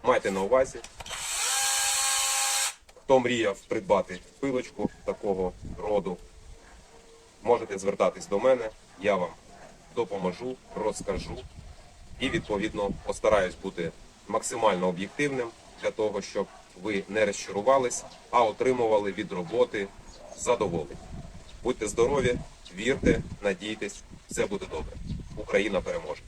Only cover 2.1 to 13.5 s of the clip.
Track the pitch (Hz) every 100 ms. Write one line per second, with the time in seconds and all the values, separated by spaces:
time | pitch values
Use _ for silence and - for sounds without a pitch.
2.1 | - - - - - - - - - -
3.1 | 131 123 120 104 98 - 110 95 98 90
4.1 | 92 - - 139 127 120 - 107 - -
5.1 | 95 104 92 90 - - - 107 104 95
6.1 | 87 - - - - - - - - -
7.1 | - - - 113 117 110 98 95 98 98
8.1 | 95 85 101 127 127 110 - - - 101
9.1 | 95 87 - - - - - - 95 92
10.1 | 98 90 90 127 131 - 92 107 101 -
11.1 | 87 - - - - - - - - -
12.1 | - 131 175 - 101 107 107 101 - -
13.1 | 101 107 104 92